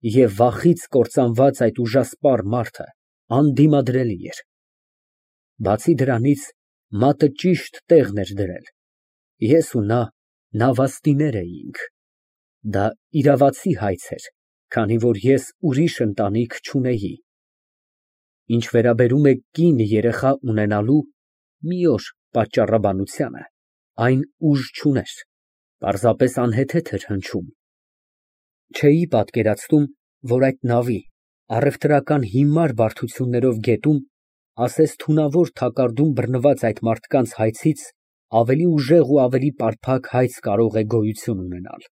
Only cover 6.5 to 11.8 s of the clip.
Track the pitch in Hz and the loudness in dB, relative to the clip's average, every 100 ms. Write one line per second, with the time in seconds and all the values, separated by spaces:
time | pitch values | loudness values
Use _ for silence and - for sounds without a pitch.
6.5 | _ _ _ _ 104 131 139 147 - 180 | _ _ _ _ 0 2 4 0 0 0
7.5 | 175 - - _ 165 107 101 95 101 95 | 0 -4 -20 _ 4 4 -4 -6 -4 -6
8.5 | 90 - _ _ _ _ _ _ _ 110 | -6 -16 _ _ _ _ _ _ _ 2
9.5 | 160 156 123 104 120 113 _ _ _ _ | 2 2 -2 0 0 -2 _ _ _ _
10.5 | 107 123 120 135 - 151 143 151 110 87 | -2 0 2 -2 0 0 2 0 -2 -6
11.5 | 87 - - | -12 -16 -16